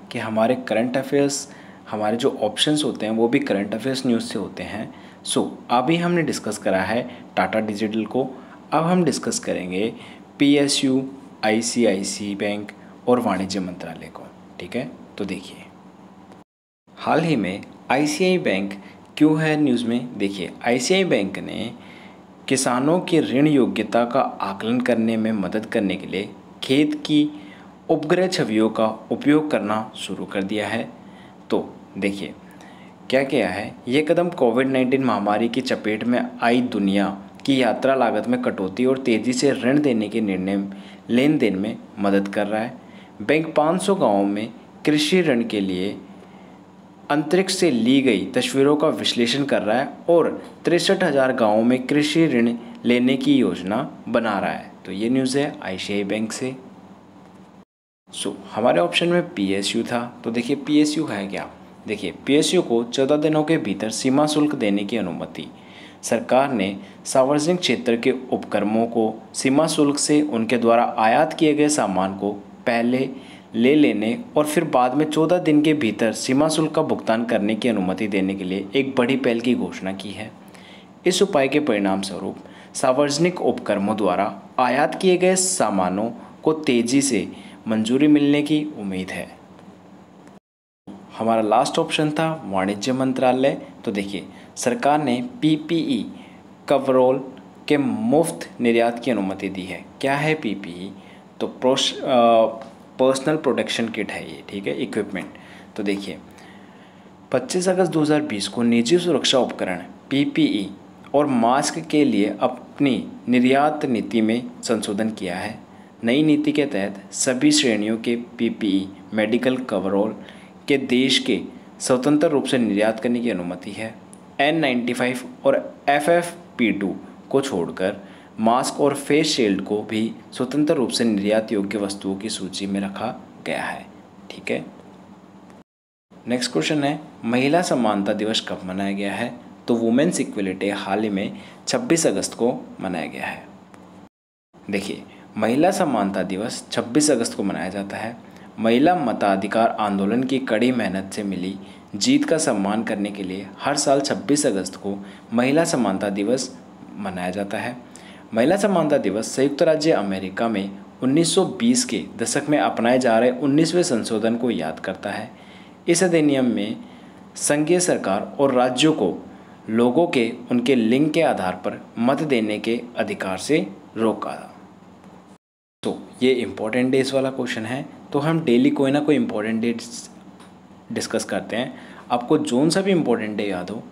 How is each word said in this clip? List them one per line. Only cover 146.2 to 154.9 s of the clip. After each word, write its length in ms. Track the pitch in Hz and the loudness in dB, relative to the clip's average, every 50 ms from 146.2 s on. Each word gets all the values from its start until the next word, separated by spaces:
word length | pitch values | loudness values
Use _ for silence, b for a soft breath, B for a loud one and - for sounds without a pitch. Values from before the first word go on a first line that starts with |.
| 90 | -2
दिवस 460 | 92 95 92 107 123 - - - - - | -2 -4 -4 -6 -6 -8 -10 -12 -6 -4
छब्बीस 380 | 127 113 113 117 151 147 147 | -4 -4 0 0 2 4 4
अगस्त 260 | 139 117 117 117 - | 2 2 0 -2 -4
को 60 | - 107 | -4 -4
मनाया 260 | 98 85 76 82 95 | -4 -4 -4 -6 -6
जाता 280 | 95 101 98 95 95 | -6 -6 -8 -8 -8
है। 340 | 101 107 113 120 - B B B B B B - - | -10 -8 -10 -10 -12 B B B B B B -10 -4
महिला 360 | 110 113 117 123 143 170 180 | 0 2 4 4 6 4 4
मताधिकार 760 | 175 147 117 107 98 113 101 98 95 98 101 - 113 113 113 | 2 0 -2 -2 0 2 2 2 2 0 0 2 2 2 2
आंदोलन 540 | - - 110 104 98 98 98 98 110 123 131 | 2 0 -2 0 0 0 0 0 0 0 0
की 160 | 127 135 131 | 0 -2 -2
कड़ी 340 | 131 - 113 107 117 127 127 | -2 0 0 2 2 2 2
मेहनत 380 | 120 110 98 92 95 95 95 - | 0 -2 -2 -4 -4 -6 -6 -6
से 100 | - 104 | -6 -6
मिली 360 | 98 95 87 90 95 98 B B B B B B B - | -4 -4 -4 -6 -6 -8 B B B B B B B -8
जीत 280 | 101 101 120 135 147 147 | -2 2 4 4 4 4
का 140 | - 165 156 | 2 0 0
सम्मान 440 | 151 139 120 107 98 98 104 113 110 | 2 0 0 0 0 0 0 -2 -2
करने 280 | 117 113 98 101 104 | -2 -4 -4 -4 -4
के 120 | 101 98 98 | -6 -6 -8
लिए 240 | 90 92 98 101 98 - - | -8 -8 -8 -10 -12 -12 -6
हर 160 | - 135 147 | -4 -2 -2
साल 240 | 147 - 147 139 143 | 0 2 2 2 2
छब्बीस 460 | 147 - - 95 - - 143 147 - | 2 0 -2 -4 0 0 0 2 2
अगस्त 300 | 135 104 98 90 92 - | 0 0 -2 -4 -6 -8
को 280 | - - 101 | -10 -8 -8